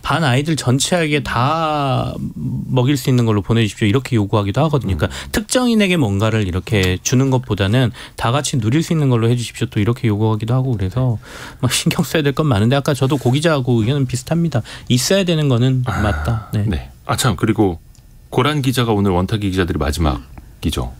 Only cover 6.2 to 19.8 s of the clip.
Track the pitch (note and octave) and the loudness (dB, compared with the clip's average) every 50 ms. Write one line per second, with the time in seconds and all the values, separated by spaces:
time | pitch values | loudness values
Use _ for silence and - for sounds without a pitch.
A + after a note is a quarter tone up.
6.2 | - A2 A2 A2 G#2 F#2 E2+ F#2 F2 - A2+ G#2 F#2 F#2 F#2 - - - - B2+ | 0 2 2 0 0 0 -2 -4 -2 0 0 2 2 2 0 -2 -2 0 2 2
7.2 | C3+ C3+ B2+ B2+ B2+ - G#2+ F#2 G2+ F#2+ G#2+ C3 C3 G#2+ - - - - - - | 2 2 2 0 0 -2 -2 0 0 2 2 2 2 0 -2 -6 -18 -18 -12 -4
8.2 | - A2+ B2 D3 D3 - - C3+ G#2 A2 B2+ D#3+ E3 - F3 D#3+ D3 C3+ B2 A2+ | -2 0 0 0 -2 -2 -4 -2 0 2 0 0 0 0 0 0 2 2 2 2
9.2 | A2+ A2+ B2 A#2+ A#2+ - - - B2 A2+ - A2 G2+ A2 A#2+ - - A#2 G#2 G2+ | 2 2 0 0 -2 -8 -6 -6 -6 -4 -2 -2 0 0 0 0 0 0 0 2
10.2 | A2 A2 A2 G#2+ G#2+ G#2+ B2 C3 C3 C3+ B2 G2 G2 F#2 - B2+ C3 B2+ A2+ A2 | 0 0 0 -2 -2 -2 0 0 0 0 -2 -2 -2 -4 -2 -2 0 0 -2 -2
11.2 | - - - - - - - - - B2 - - - E3 - - - - - E3+ | -6 -12 -18 -16 -16 -18 -10 -4 -4 -2 -2 0 0 0 0 0 -2 0 0 0
12.2 | D3 C#3+ C#3 - D#3 D#3 B2 G2 G#2 A#2 C3+ C#3+ C3+ - D3 C3 C3+ B2+ D3+ C3+ | 0 0 0 0 0 2 2 2 4 2 2 2 2 0 0 2 2 0 0 0
13.2 | - B2 B2 D3+ D#3 E3+ D#3 C#3 B2+ B2 B2 A#2 G#2+ A2 D3 C#3+ C3+ B2+ B2+ B2 | 0 0 0 2 2 2 0 2 0 0 2 2 2 2 0 0 0 -2 -2 -6
14.2 | - - D#3+ E3+ E3+ E3 - B2 G#2 - - - - - A#2+ B2+ C3 - F#3+ G3 | -4 -2 -2 0 0 0 0 -2 -4 -4 -14 -18 -4 0 0 0 2 2 2 2
15.2 | G3 F3+ E3+ D#3 D3+ C#3+ B2+ A2+ B2 C3 C3 B2+ B2 A#2+ F#2 F2 G#2 G#2+ G2 D2 | 2 2 0 2 2 2 2 4 2 2 2 0 -2 -2 -2 0 0 0 0 0
16.2 | D2+ - A#2 A2+ - - - A2 G2+ G#2 F#2 C#2+ - - - - - - A#2 A#2+ | -2 -2 -2 -4 -4 -4 -4 -2 -2 0 -2 -4 -6 -10 -18 -18 -6 -4 -4 0
17.2 | - C3 A#2 - - A2+ G#2+ G#2 G#2+ F#2+ E2+ E2 - - - - - - - - | 0 0 0 0 0 0 2 2 2 0 0 -4 -12 -20 -20 -20 -20 -20 -20 -20
18.2 | - - - C3+ B2 C#3+ D3+ D3+ B2+ C3 A#2+ C3 A#2+ A#2 A2 G2+ G2 G2+ F#2 F2 | -18 -4 -2 0 0 2 0 0 0 0 0 0 0 2 2 2 2 2 2 2
19.2 | F2+ F#2+ - G#2 G#2 G2 F2+ F#2+ F#2 E2+ - D#2 | 0 0 -2 -2 -2 -2 0 0 0 0 0 -2